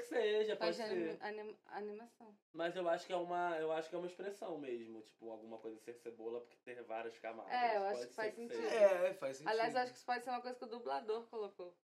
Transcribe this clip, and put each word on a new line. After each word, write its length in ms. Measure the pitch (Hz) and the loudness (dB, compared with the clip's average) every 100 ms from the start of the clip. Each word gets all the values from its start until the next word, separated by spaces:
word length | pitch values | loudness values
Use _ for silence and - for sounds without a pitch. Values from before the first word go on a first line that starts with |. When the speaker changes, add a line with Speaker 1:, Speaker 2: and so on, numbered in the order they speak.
Speaker 1:
que 60 | - | 6
seja, 480 | 269 214 214 214 196 | 2 4 4 4 2
Speaker 2:
faz 180 | 220 208 | 0 0
Speaker 1:
pode 120 | 220 | 0
Speaker 2:
de 60 | 180 | 0
Speaker 1:
ser. 280 | 165 165 | 0 -4
Speaker 2:
anim-, 180 | 208 214 | -6 -6
anim-, 160 | 214 - - | -8 -12 -10
animação. 680 | 185 208 208 233 - 226 208 _ | -6 -6 -8 -12 -18 -20 -20 _
Speaker 1:
Mas 240 | 156 170 180 | -2 0 2
eu 120 | 170 | 2
acho 180 | 170 - | 2 2
que 60 | |
é 20 | 180 | -2
uma, 420 | 175 175 175 165 | 0 2 2 2
eu 120 | 160 | 2
acho 180 | 160 160 | 0 0
que 60 | 175 | -4
é 20 | |
uma 100 | 175 | -6
expressão 500 | - 196 202 196 156 | -6 -8 -6 -6 -6
mesmo, 420 | 135 120 113 110 | -4 -4 -6 -12
tipo, 280 | 107 - 113 | -16 -14 -12
alguma 260 | 110 113 113 | -10 -10 -10
coisa 220 | 113 110 | -10 -10
ser 140 | - 120 | -12 -12
cebola 460 | 120 113 113 120 | -12 -8 -6 -6
porque 160 | 120 - - | -8 -18 -14
ter 180 | 120 | -12
várias 340 | 113 113 117 - | -6 -6 -6 -8
camadas. 340 | 110 113 104 | -8 -8 -4
Speaker 2:
É, 260 | 247 240 208 | 2 4 4
eu 60 | 196 | 2
acho 100 | 202 | 0
Speaker 1:
Pode 80 | 196 | -4
Speaker 2:
que 40 | |
faz 220 | - 220 214 | -2 -4 -4
Speaker 1:
ser 60 | |
que 60 | 233 | -6
Speaker 2:
sentido. 200 | 233 220 | -2 2
Speaker 1:
seja. 60 | 226 | 10
Speaker 3:
É, 380 | 202 180 185 | 10 10 4
faz 240 | 190 135 135 | 2 -4 -2
sentido. 120 | 175 | 0
Speaker 2:
Aliás, 220 | 226 233 | 2 2
eu 60 | 254 | 2
acho 100 | 247 | 0
que 40 | - | -2
isso 80 | - | -2
pode 180 | 247 | -2
ser 60 | 240 | 0
uma 100 | 247 | -4
coisa 160 | 247 247 | -4 -8
que 80 | 247 | -8
o 20 | |
dublador 580 | 240 247 269 220 220 233 | -6 -2 -2 0 -2 -2
colocou. 460 | 226 202 - 180 - | -6 -6 -6 -14 -16